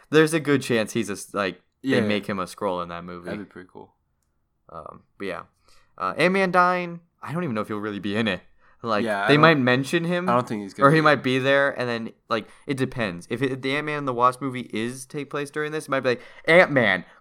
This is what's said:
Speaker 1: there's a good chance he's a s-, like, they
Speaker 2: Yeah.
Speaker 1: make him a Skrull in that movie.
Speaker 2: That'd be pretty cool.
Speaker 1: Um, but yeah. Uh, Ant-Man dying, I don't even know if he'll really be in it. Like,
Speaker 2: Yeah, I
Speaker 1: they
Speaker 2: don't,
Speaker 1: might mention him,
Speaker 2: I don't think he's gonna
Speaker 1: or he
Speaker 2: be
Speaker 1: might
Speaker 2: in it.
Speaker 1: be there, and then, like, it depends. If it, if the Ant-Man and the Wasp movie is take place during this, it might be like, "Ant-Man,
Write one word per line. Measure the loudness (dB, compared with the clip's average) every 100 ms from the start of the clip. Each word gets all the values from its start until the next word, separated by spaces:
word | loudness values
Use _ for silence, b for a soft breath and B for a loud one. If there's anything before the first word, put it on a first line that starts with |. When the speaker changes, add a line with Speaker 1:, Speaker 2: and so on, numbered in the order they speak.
| b
Speaker 1:
there's | 4 4
a | 2
good | 2 0
chance | 2 0 0
he's | -2 -4
a |
s-, | -6 -8 -4
like, | -4 -6 _ _
they | 0
Speaker 2:
Yeah. | 0
Speaker 1:
make | 2 -2 -4
him | -6
a | -6
Skrull | -4 -4 -4
in | -6
that | -10
movie. | -12 -14 -12
Speaker 2:
That'd | -12
be | -12
pretty | -16 -20
cool. | -20 -20 _ _ _ _ _ _ _ _
Speaker 1:
Um, | -16 -16 -20 _ _
but | -8
yeah. | -8 -12 _ b b b _
Uh, | -6 0
Ant-Man | 2 2 2
dying, | 4 2 2 -4 -12 _ _
I | -10
don't | -6
even | -4
know | -4
if | -4
he'll | -6
really | -6 -6
be | -4 -2
in | -2
it. | -2 -8 _ b b
Like, | -4 -2 0
Speaker 2:
Yeah, | -2
I | 2
Speaker 1:
they | 6
Speaker 2:
don't, |
Speaker 1:
might | 6 4
mention | 4 2 0 -2
him, | -2 -2 0
Speaker 2:
I |
don't | 0 0
think | -6
he's | -8
gonna | 2 4
Speaker 1:
or |
he | 6
Speaker 2:
be |
Speaker 1:
might | 6
Speaker 2:
in | 4
it. |
Speaker 1:
be | 2 0
there, | 2 2 2 -2
and | -4
then, | -4 -8 -14 _
like, | -4 -4 B -6
it | -2
depends. | -2 -2 -4 -6 -8
If | -4
it, | -2
if | -2
the | -4 -4
Ant-Man | -2 -4
and | -4
the |
Wasp | 4 2 2
movie | -6 -6 -6
is | -6 -6 -6 -12
take | -12 -8
place | -8 -6
during | -6 -6
this, | -6 -4
it |
might | -2
be | 0
like, | -2 B B 4
"Ant-Man, | 6 6 4 4 2 -2 B